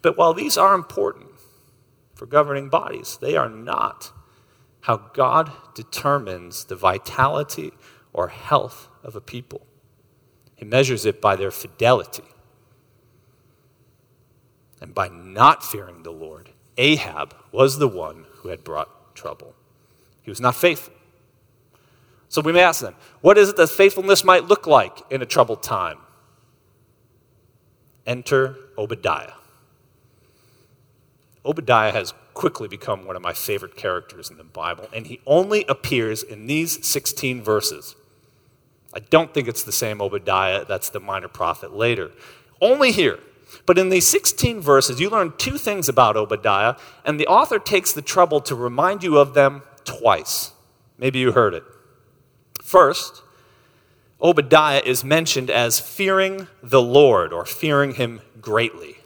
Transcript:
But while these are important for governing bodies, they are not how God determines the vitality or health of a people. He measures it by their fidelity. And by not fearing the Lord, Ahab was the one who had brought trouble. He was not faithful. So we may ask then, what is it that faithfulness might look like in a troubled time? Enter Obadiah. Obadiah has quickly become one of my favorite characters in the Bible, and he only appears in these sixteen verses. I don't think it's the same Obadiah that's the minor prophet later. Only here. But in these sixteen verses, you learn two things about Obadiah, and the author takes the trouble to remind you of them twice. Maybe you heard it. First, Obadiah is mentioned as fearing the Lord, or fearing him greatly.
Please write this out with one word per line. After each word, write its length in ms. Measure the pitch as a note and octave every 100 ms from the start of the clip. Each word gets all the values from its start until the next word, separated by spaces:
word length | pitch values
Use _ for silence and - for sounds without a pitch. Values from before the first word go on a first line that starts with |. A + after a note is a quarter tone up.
But 140 | E3 -
while 180 | E3+
these 240 | E3+ D4 -
are 160 | G3
important 560 | F#3+ D#3+ - G3+ - - _ _ _ _ _ _ _ _
for 120 | - A#2
governing 420 | D3 D3 C#3 C#3
bodies, 500 | - - - - -
they 160 | B2+ D#3+
are 120 | A#2
not 640 | A2 A#2 - A1 - - - _ _ _ _ _ _
how 160 | - A2 G2+
God 360 | - B2+ B2 D3+ - -
determines 920 | - A2 - C#3+ C#3+ G#2 F2+ F2 - -
the 100 | F#2+
vitality 960 | F#2+ F#2+ - - C3+ D#3 D3 - D#2 _ _ _ _
or 160 | - F2+
health 600 | - - C#3+ A#2 - - _
of 140 | A#2+ A2
a 40 |
people. 460 | - A#2+ B2 - _ _ _ _ _ _ _ _ _
He 100 | _
measures 400 | G#2+ B2+ C3+ A#2
it 160 | G#2+ -
by 140 | G#2
their 160 | F#2+ G2
fidelity. 720 | - - - A2+ B2 - - _ _ _ _ _ _ _ _ _ _ _ _ _ _ _ _ _ _ _ _ _ _ _ _ _ _
And 140 | -
by 140 | - F#2
not 560 | E2+ F#2 G2 C3+ D#3+
fearing 400 | - G#2 F#2 F2
the 80 | E2
Lord, 380 | D#2+ D#2+ D#2 - _ _ -
Ahab 560 | C3+ D3+ - D2+ C#2+ - _
was 260 | A#2 C3+ C#3
the 100 | C#3
one 380 | F#2 D#2+ D#2+ D#2 -
who 120 | F2+
had 160 | E2
brought 500 | E2 D#2 D#2 _ _
trouble. 400 | - - D2 - _ _ _ _ _ _ _
He 80 | -
was 100 | G2+
not 140 | B2
faithful. 380 | B2 F3 D#3 - _ _ _ _ _ _ _ _ _ _ _ _ _ _
So 120 | -
we 120 | D3+
may 100 | E3+
ask 180 | F3+ -
then, 120 | A2 - _ _
what 180 | E3 G#3
is 100 | G3+
it 80 | G3+
that 120 | D#3+
faithfulness 560 | - G3 G3 F#3+ G3
might 200 | - F3+
look 220 | E3+ G#3 E3
like 360 | C3+ F#2 - -
in 120 | C3
a 40 | B2
troubled 360 | - A#2 G#2+
time? 360 | - G#2 F2 D2 _ _ _ _ _ _ _ _ _ _ _ _ _ _ _ _ _ _ _ _ -
Enter 500 | B2 - C3+ C3 C3 - -
Obadiah. 560 | G#2 A2+ - D2 - - _ _ _ _ _ _ _ _ _ _ _ _ _ _ _ _ _ _ _ _
Obadiah 480 | C3+ D#3 C3+ A#2 A2
has 200 | A2 F#2 - _
quickly 340 | - F3+ - G#2+
become 380 | G2+ - G2 F#2
one 100 | F#2
of 60 |
my 100 | F2+
favorite 440 | F2 - G2+ F#2+ -
characters 540 | G2+ F2+ - D2 -
in 60 | D#2
the 80 |
Bible, 440 | D#2+ D#2+ D#2+ E2+ G#2
and 140 | A2+ A2
he 140 | B2 C3+
only 380 | D#3 F#3+ G#3 -
appears 540 | C#3 - C3 A2 G#2+
in 240 | - G#2 A2
these 380 | D3+ E3 - -
sixteen 560 | C#3+ - - C3 B2
verses. 520 | G#2+ G#2+ - D2 - - _ _ _ _ _ _ _ _ _
I 80 | -
don't 320 | G#2+ D#3+ D#3+
think 160 | D3+ A#2+
it's 140 | A2+
the 100 | -
same 280 | - A2+ G#2
Obadiah 640 | G2 G2 F#2 F#2 F#2+ F#2+
that's 260 | - F#2+ -
the 100 | G#2+
minor 280 | G2+ G2 F2+
prophet 440 | - E2+ E2+ -
later. 360 | G2+ A#2 A2 D#2+ - - - _ _
Only 320 | G#3 C#4 C4
here. 280 | A3+ C#3+ - - _ _ -
But 140 | - F3
in 100 | F#3
these 200 | F#3 F3
sixteen 520 | G4+ - - A#3+ A3+
verses, 400 | D3 C3+ C3 B2+
you 80 | F#3+
learn 240 | A3 E3+ -
two 180 | - F#3
things 320 | - G3+ D#3
about 280 | B2+ A#2 G#2+
Obadiah, 600 | G#2 G#2+ A2 G2 A2 B2+ - -
and 140 | - D3+
the 80 | D3+
author 320 | G3+ C#4+ A3
takes 340 | - G3 F#3+
the 100 | D3+
trouble 380 | C#3 F#3 E3+ D3+
to 120 | -
remind 480 | B2+ B2 B2 F3 G3+
you 160 | F3+ D3
of 160 | C#3
them 280 | C#3 C#3 C#3 - _
twice. 680 | - - A#2 F2 - - - _ _ _ _ _
Maybe 200 | C3 C3
you 140 | B2+
heard 220 | A2 G#2+
it. 100 | E2 - _ _ _ _ _ _ _ _ -
First, 600 | - F#3+ C#3+ D3 - - _ _ _ _ _ _ _ _ _ _
Obadiah 600 | E3+ D#3+ C3+ D#3 D3+ C#3
is 200 | - B2+
mentioned 460 | C3+ D#3 D#3+ C#3 B2+
as 280 | A#2+ A#2+ -
fearing 720 | - - F#3+ F#3+ F#3+ G3 F#3 _
the 200 | A#2+ C3
Lord, 500 | A#2+ C3 C#3+ G#2 E2
or 120 | E2+
fearing 500 | - - D#3 C#3+ C#3+
him 260 | B2+ A#2+ A2+ _ A2+
greatly. 560 | A2 A2 A#2 E2 D#2 -